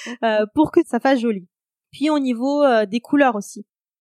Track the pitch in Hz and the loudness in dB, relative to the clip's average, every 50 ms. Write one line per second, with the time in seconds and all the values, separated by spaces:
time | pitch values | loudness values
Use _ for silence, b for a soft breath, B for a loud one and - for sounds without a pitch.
0 | B 233 240 B - 226 214 214 214 208 - 285 311 - - 349 330 - - 233 | B -12 -8 B -2 -2 0 0 -2 -2 0 0 0 2 2 0 0 0 -2 -2
1 | - 269 277 254 226 240 214 190 175 - _ _ _ _ _ _ _ _ - - | 0 2 2 2 0 -2 -4 -4 -8 -14 _ _ _ _ _ _ _ _ -10 -4
2 | 269 311 302 294 269 254 247 220 247 277 285 294 294 277 240 220 214 196 196 240 | -2 0 0 0 0 -2 -4 -2 -2 -2 0 2 2 2 4 2 0 0 -4 -6
3 | - - - 285 285 262 226 208 196 - - 214 208 _ _ _ _ _ _ _ | -4 -2 2 2 2 2 2 -2 -6 -12 -14 -20 -20 _ _ _ _ _ _ _